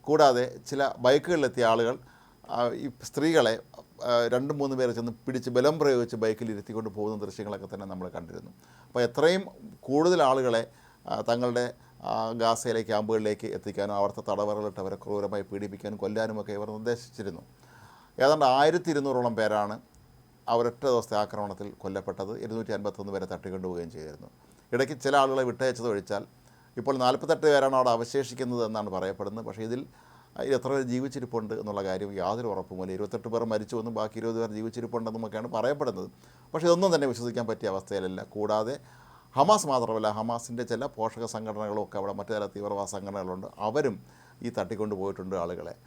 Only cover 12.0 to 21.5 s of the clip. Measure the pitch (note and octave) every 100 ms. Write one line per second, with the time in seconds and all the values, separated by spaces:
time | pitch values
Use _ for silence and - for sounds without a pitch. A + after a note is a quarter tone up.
12 | - A2+ A2+ A#2 A2+ A#2 B2 A2+ G#2+ G#2+
13 | G#2+ A2 G#2+ G#2 G#2+ G2 G#2+ G2 G2+ G2+
14 | G2+ A2 G#2+ G2 G#2 G#2 G#2 F#2 F#2+ G2
15 | - G#2 G2 G2+ F#2+ G2+ G2+ G2 G#2 G#2
16 | G2 G#2+ A2 G#2+ G2+ G2+ G#2 G#2+ A2+ A#2+
17 | - - G2 E2 - - - - - -
18 | - - C3+ D#3 C3+ C3 D3+ F3 E3+ C#3+
19 | C#3 B2+ A#2+ A2 G#2+ G#2+ G#2 G#2 - -
20 | - - _ _ - A#2 A#2+ A#2+ C#3 A#2+
21 | - G#2 G#2 G#2 G#2